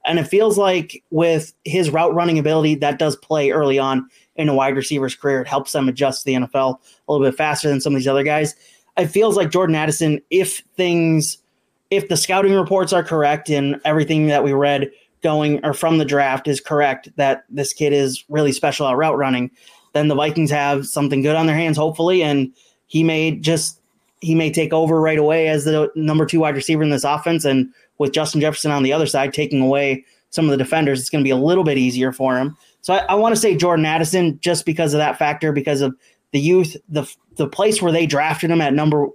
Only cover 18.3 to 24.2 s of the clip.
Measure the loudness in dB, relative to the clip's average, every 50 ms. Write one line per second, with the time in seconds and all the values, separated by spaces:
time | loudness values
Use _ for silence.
18.3 | -2 0 0 0 0 0 -2 -2 -2 -2 -2 -2 0 0 0 0 0 0 0 -2
19.3 | 0 -2 -4 -6 _ _ _ -20 -20 _ _ _ _ 0 0 2 2 2 0 0
20.3 | 0 0 0 0 0 0 0 0 0 -2 -4 -4 -4 -2 -2 0 0 0 0 2
21.3 | 2 2 2 2 2 0 0 0 0 0 0 -2 -2 0 0 2 2 2 2 2
22.3 | 0 0 -2 -2 _ _ _ _ _ _ _ _ 0 0 2 2 2 0 0 -2
23.3 | -2 -2 -2 0 0 0 -2 -6 -10 _ _ _ _ _ _ _ _ _